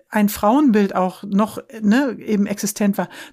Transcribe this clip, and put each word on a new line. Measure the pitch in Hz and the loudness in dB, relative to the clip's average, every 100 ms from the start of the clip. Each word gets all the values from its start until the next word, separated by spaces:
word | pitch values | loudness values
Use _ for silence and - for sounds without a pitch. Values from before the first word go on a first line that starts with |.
| - | -4
ein | 214 202 | 0 0
Frauenbild | - 208 269 294 208 196 | 2 2 4 4 4 2
auch | - 185 - | 0 -4 -4
noch, | 202 196 214 - - 220 | -4 -2 -2 -6 -14 -4
ne, | 208 233 285 - | 2 2 0 -4
eben | - 208 202 | -4 -2 -2
existent | 202 - - 202 196 | -4 -6 -2 -2 0
war. | 175 - - | -4 -8 -10